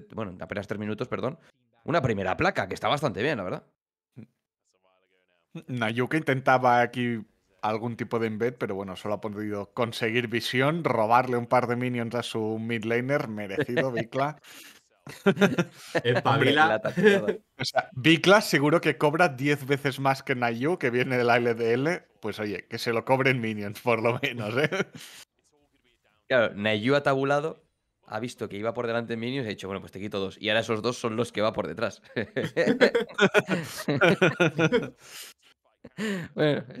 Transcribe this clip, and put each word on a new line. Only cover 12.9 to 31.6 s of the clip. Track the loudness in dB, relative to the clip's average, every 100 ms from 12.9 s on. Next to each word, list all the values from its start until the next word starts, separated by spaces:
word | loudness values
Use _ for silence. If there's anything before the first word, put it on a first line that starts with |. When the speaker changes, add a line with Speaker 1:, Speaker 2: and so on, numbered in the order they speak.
| 0 0 -2 -2
Speaker 2:
merecido, | -8 -6 -4 -2 0 0
Speaker 1:
<laughs> |
Speaker 2:
Vikla. | -2 -4 -2 -2 -4 -18 -20 -20 -20 _ _ -20
Speaker 3:
<laughs> | -2 0 4 4 2 -2 -4 -6 -2
Espabila. | 0 2 2
Speaker 1:
Hombre, | 2 4
la | 4 4 2
tacleada. | -2 4 4 4 0 -6 _ -10
Speaker 2:
O | -2
sea, | -2 -4
Bicla | 0 4 6 6 6
seguro | 6 2 4 4
que | 2 2
cobra | 2 4 2
diez | 2 0 0 0
veces | -2 -2 0
más | 0 0
que | -2 0
Nayu, | 0 0 -2 0
que | 0
viene | 0 0 2
de |
la | 4 4
L | 4
D | 0 2
L. | 2 0 -2 _ _
Pues | -10 -6
oye, | -6 -6 -8
que | -8
se | -2
lo | -2 2
cobren | 2 4 0
Minions, | -2 -4 -8 -4
por | 0 2
lo | 2 0
menos, | -4 -4 -4 0
¿eh? | 0 -2 -6 -8 -20 -20 -20 _ _ _ _ _ _ _ _ _ 0
Speaker 1:
Claro, | 2 2 2
Nayu | 0 2 2 2
ha |
tabulado, | 2 0 2 0 0 -10 _ _ _ _ -12
ha | -8
visto | -8 -8 -10
que | -6
iba | -4
por | -4 -2
delante | -2 -4
en | -6
Minions | -4 -4 -6
y |
ha |
dicho, | -6 -6
"Bueno, | -8
pues | -10
te | -12
quito | -8 -4
dos". | -6 -4
Y | 0
ahora | 0
esos | 0 -2
dos | -2 -4
son | -4 -2
los | -4
que | 0
va | -2
por | 0